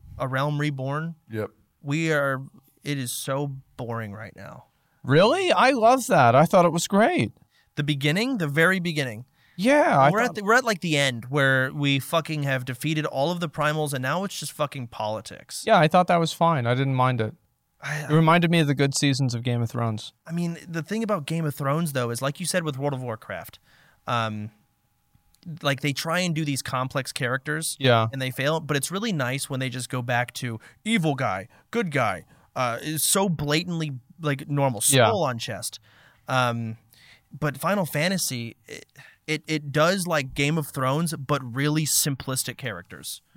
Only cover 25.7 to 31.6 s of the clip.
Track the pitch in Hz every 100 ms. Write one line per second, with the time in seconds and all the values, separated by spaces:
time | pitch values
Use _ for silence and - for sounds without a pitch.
25.7 | 135 147 139 165 175 180 156 147 135 -
26.7 | 127 131 143 127 - 123 131 - 156 160
27.7 | - 135 117 113 131 131 123 139 160 147
28.7 | 143 127 185 226 165 123 139 - 135 131
29.7 | 127 120 127 120 120 123 - 123 113 -
30.7 | _ 214 226 160 131 120 95 95 _